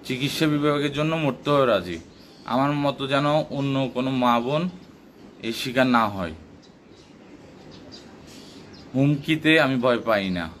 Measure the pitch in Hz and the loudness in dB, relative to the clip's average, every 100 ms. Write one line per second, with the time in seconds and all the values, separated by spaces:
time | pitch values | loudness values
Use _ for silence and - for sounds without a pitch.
0 | - 131 139 - 160 147 151 147 147 139 | -6 -4 -4 0 0 2 2 0 -2 -2
1 | 156 165 151 117 - 143 131 101 90 82 | -2 0 -2 -2 0 4 4 2 0 -10
2 | - - - - - 117 139 147 143 135 | -12 -20 -20 -18 -4 0 0 0 -2 -2
3 | 135 139 147 151 - 143 139 135 131 123 | -2 0 2 0 -2 -4 -2 0 -2 -2
4 | 131 131 123 120 120 151 180 - - - | -2 0 2 2 2 -2 -2 -8 -20 -20
5 | - - - - 113 113 135 123 127 120 | -20 -20 -20 -12 -8 -6 -4 0 4 4
6 | 110 98 87 78 - - - - - - | 2 -2 -8 -8 -18 -20 -20 -20 -20 -20
7 | - - - - - - - - - - | -20 -20 -20 -20 -20 -20 -20 -20 -20 -20
8 | - - - - - - - - - 127 | -20 -20 -20 -20 -20 -20 -20 -20 -6 0
9 | 139 147 147 156 151 160 139 131 123 120 | 2 2 0 0 4 4 4 2 2 0
10 | 101 107 95 90 82 - | 2 0 0 -2 -6 -10